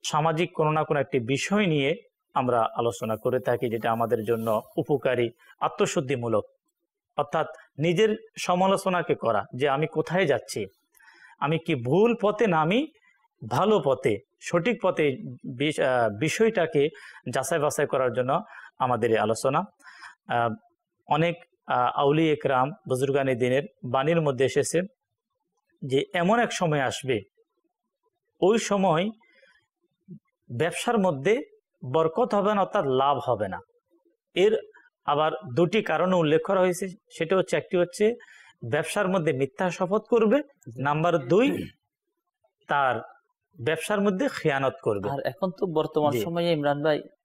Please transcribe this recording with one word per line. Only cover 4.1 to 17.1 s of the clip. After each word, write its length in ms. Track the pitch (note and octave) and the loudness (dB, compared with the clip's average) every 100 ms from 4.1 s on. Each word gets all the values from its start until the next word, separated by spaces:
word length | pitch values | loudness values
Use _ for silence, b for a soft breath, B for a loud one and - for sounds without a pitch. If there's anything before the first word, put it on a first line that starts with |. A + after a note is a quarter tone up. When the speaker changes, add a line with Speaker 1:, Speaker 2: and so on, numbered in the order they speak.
| A#2 | -2
Speaker 1:
জন্য 360 | G#2+ A#2 A2+ A2 - - | -2 -2 0 -2 -4 -8
উপকারী, 540 | - C#3+ C3+ B2 A#2+ - b b | -2 -2 0 0 -2 -4 b b
আত্মশুদ্ধিমূলক, 840 | - - G3+ - C3+ C3+ A#2 A2 - _ _ _ _ _ _ - | -6 -2 -2 -2 -4 -4 0 -2 -2 _ _ _ _ _ _ -6
অর্থাৎ 300 | C#3+ E3 D3+ - B - | -2 -2 -4 -8 B -4
নিজের 380 | D#3 E3+ G#3+ G#3+ - - | 0 2 2 0 -8 -10
সমালোচনাকে 760 | - F3+ F#3+ G3 F#3+ F3+ E3 | -2 2 2 2 0 -2 0
করা, 300 | D3 - G#2+ G2 | -2 0 0 -2
যে 140 | B2+ C#3+ | -2 0
আমি 180 | C#3 D#3 | 0 -2
কোথায় 400 | D#3 D3+ E3+ F#3 | -4 -2 0 2
যাচ্ছি, 400 | B2 - - G2 _ _ B B B B B | 0 -2 -8 -8 _ _ B B B B B
আমি 200 | C#3+ D#3+ | -2 -2
কি 160 | E3 | -2
ভুল 400 | D3+ A#2+ D#3+ A3+ A#3 | -4 0 2 4 2
পথে 240 | G3+ G#3 A3+ | 0 2 2
না 140 | D#3+ | 2
আমি 260 | D#3 G#3+ D#4 _ b b b _ A2 | 2 0 -2 _ b b b _ -6
ভালো 320 | A#2+ F#3+ G#3+ | 0 2 2
পথে, 340 | C#3+ B2+ C3+ G2+ _ _ | 2 0 0 -2 _ _
সঠিক 380 | - F3 E3+ A3+ | -4 -2 0 0
পথে 340 | F#3 F3 D3+ B2+ - B2 - A#2+ | 0 0 0 0 -10 -14 -12 -4
বিষ-, 260 | D3 D3 | -4 0
আহ, 260 | C#3+ B2+ A#2 G#2 | 0 2 0 0
বিষয়টাকে 680 | D#3 - A3 G#3+ D#3+ D3 C#3+ B B | -4 2 0 2 0 2 0 B B